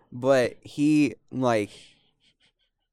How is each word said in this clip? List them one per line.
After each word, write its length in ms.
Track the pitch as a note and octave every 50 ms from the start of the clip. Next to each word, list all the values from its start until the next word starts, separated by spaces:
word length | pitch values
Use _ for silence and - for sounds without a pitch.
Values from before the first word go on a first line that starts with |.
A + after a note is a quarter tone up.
| _ -
But 460 | - B2 A#2+ C3 C#3 C3 B2 A2 - -
he, 540 | - - - - D3 D3+ D#3 D3+ D3 B2 G#2 _ _ -
like, 380 | - B2+ C3 B2 A#2 A2 G#2 G2 - - - - _ _ _ _ _ _ _ _ _ _ _ _ _ _ _ _ _ _ _ _